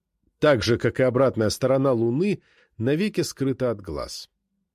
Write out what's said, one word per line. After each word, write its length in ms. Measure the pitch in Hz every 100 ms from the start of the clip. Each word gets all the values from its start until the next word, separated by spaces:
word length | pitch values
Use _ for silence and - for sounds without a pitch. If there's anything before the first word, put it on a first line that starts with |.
| _ _ _ _
так 240 | 151 127
же, 140 | 95 117
как 220 | 123 -
и 40 |
обратная 460 | 127 120 131 107 107
сторона 420 | - 131 135 135
Луны, 500 | 117 117 131 202 185 _ _ _ -
навеки 420 | 117 151 208 -
скрыта 480 | 151 - 135 123 127
от 100 | 104
глаз. 500 | 90 71 - - - _ _ _ _